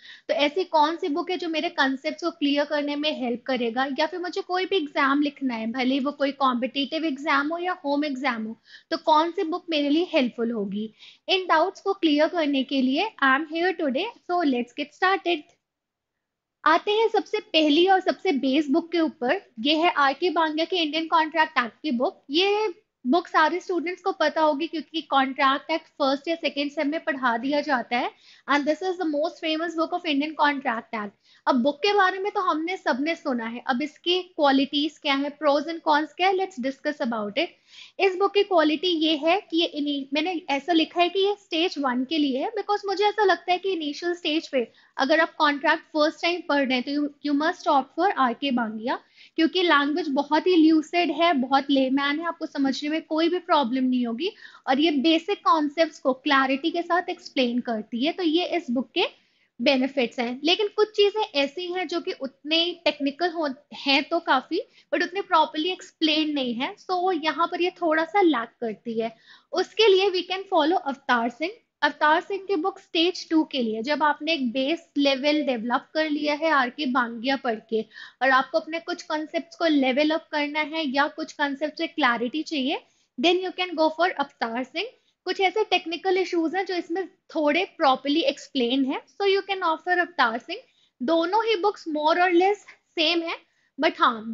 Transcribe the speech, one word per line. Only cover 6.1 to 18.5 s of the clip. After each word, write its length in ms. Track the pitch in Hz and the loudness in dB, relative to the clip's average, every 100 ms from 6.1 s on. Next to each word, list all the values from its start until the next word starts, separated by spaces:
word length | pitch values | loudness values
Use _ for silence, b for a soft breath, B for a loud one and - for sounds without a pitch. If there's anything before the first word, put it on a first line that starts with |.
कोई 200 | 285 277 277 | -2 -2 2
कॉम्पिटिटिव 640 | 269 247 247 277 277 311 | 0 2 -2 -4 -4 -2
एग्जाम 480 | 320 269 311 277 294 | -2 -2 0 0 0
हो 60 | 339 | -4
या 220 | 359 359 | -4 -4
होम 200 | 285 285 | -2 -2
एग्जाम 400 | 302 254 269 226 | -2 -2 -4 -4
हो, 160 | 220 226 B B B | -8 -12 B B B
तो 60 | 330 - | -4 4
कौन 240 | 302 339 | 4 4
सी 140 | 339 | -2
बुक 220 | 330 349 339 | -4 -4 -2
मेरे 180 | 302 285 | 0 2
लिए 200 | 311 349 | 2 2
हेल्पफुल 380 | 320 247 - 233 | 0 0 -2 -4
होगी। 420 | 233 196 202 220 B B B - | -4 -4 -6 -8 B B B -2
इन 180 | 381 359 | -2 2
डाउट्स 340 | 320 370 - | 2 2 -2
को 120 | 392 | -4
क्लियर 360 | 381 320 294 311 | 0 2 4 2
करने 340 | 339 294 269 | 2 0 0
के 200 | 262 277 | 0 0
लिए 280 | 254 285 440 - | 0 0 -2 0
I 120 | 269 269 | 2 2
am 120 | 311 | 0
here 240 | 330 359 359 | -2 -2 0
today, 280 | 302 254 453 - - | -2 -2 -4 -8 -4
so 140 | 349 302 | 0 2
let's 340 | 240 240 - | 0 -4 -8
get 160 | 294 _ | -12 _
started। 560 | 370 392 349 320 - _ _ _ _ _ _ _ _ _ _ _ | 0 0 0 -4 -6 _ _ _ _ _ _ _ _ _ _ _
आते 260 | 302 339 403 | 2 2 2
हैं 180 | 415 440 | 2 2
सबसे 300 | 415 403 427 415 | 2 0 -6 0
पहली 340 | 320 302 302 370 | 2 4 4 6
और 100 | 381 | 4
सबसे 320 | 370 - 381 | 2 -2 -2
बेस 340 | 277 262 | 0 0